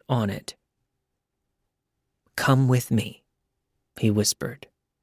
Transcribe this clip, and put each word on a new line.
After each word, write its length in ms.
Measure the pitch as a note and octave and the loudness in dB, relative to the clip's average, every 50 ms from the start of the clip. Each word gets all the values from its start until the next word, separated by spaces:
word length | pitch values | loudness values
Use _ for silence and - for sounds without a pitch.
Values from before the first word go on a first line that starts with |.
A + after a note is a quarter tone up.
| _ - | _ -2
on 220 | C3 B2 G#2+ G2+ | -2 0 0 -2
it. 260 | G2 - - - - _ _ _ _ _ _ _ _ _ _ _ _ _ _ _ _ _ _ _ _ _ _ _ _ _ _ _ _ _ _ _ _ _ _ _ _ - | -4 -6 -10 -14 -18 _ _ _ _ _ _ _ _ _ _ _ _ _ _ _ _ _ _ _ _ _ _ _ _ _ _ _ _ _ _ _ _ _ _ _ _ -6
"Come 320 | - - C3+ C3 C3+ B2+ | 0 2 2 4 4 4
with 200 | B2+ B2 - - | 2 0 0 0
me," 360 | A#2 A2 G2 G#2+ - - _ _ _ _ _ _ _ _ _ _ _ _ _ _ - - | -2 -2 -2 -2 -8 -18 _ _ _ _ _ _ _ _ _ _ _ _ _ _ -8 -2
he 100 | - A2 | 0 0
whispered, 580 | G#2 G#2 G#2 - - - - - - - - - _ _ _ _ _ _ | 2 2 0 0 -2 -4 -6 -12 -12 -12 -20 -20 _ _ _ _ _ _